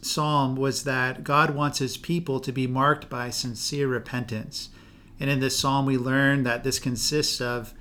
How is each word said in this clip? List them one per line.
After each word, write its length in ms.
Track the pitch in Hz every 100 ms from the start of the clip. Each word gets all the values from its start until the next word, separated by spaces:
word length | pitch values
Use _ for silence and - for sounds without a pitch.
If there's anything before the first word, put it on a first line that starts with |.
psalm 520 | - - 151 147 135
was 300 | 131 135 131
that 400 | 143 131 127 123
God 320 | - 143 156 143
wants 240 | 147 123
his 160 | 131 -
people 420 | - 170 170 131
to 140 | 139
be 160 | 131 127
marked 420 | 127 139 147 -
by 200 | 127 123
sincere 580 | 113 127 107 - 143 139
repentance. 800 | 123 120 - 120 107 - - - - - - - -
And 100 | 139
in 120 | 139
this 180 | 131 -
psalm, 280 | 139 139 135
we 120 | 131
learn 460 | 123 135 139 139
that 180 | 123 117
this 160 | 131 127
consists 640 | 131 120 - 151 143 -
of 340 | 123 120 110 -